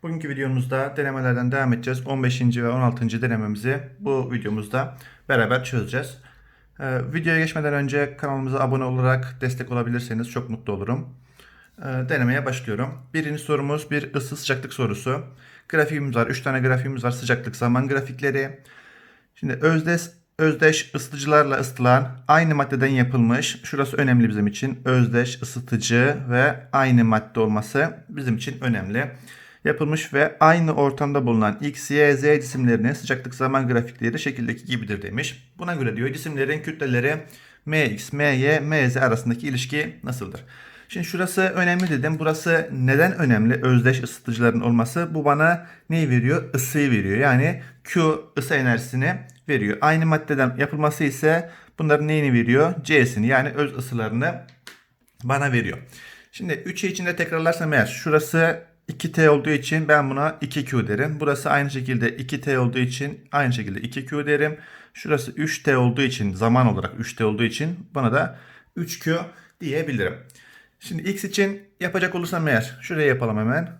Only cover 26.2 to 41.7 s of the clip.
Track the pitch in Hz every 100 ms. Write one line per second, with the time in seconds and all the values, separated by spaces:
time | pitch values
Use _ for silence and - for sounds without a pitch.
26.2 | 127 123 139 - - 139 135 123 113 110
27.2 | 110 117 110 107 107 135 160 - - 147
28.2 | 127 110 - 127 131 110 92 110 139 -
29.2 | - - - _ 147 147 151 156 - 139
30.2 | 151 - 156 170 160 151 143 135 147 143
31.2 | 123 113 107 101 143 139 - 143 147 135
32.2 | 147 147 131 131 123 113 113 147 - 127
33.2 | - - 131 135 127 120 117 - 117 131
34.2 | 143 123 117 120 - 123 107 101 98 113
35.2 | - - _ - 175 165 123 104 131 151
36.2 | 160 143 135 151 151 156 139 123 127 156
37.2 | 156 - - _ - 156 135 104 - 143
38.2 | 147 131 135 151 143 156 131 127 131 113
39.2 | 120 117 147 127 127 147 160 - 135 123
40.2 | 92 76 - - - - - 185 165 180
41.2 | 185 190 190 175 175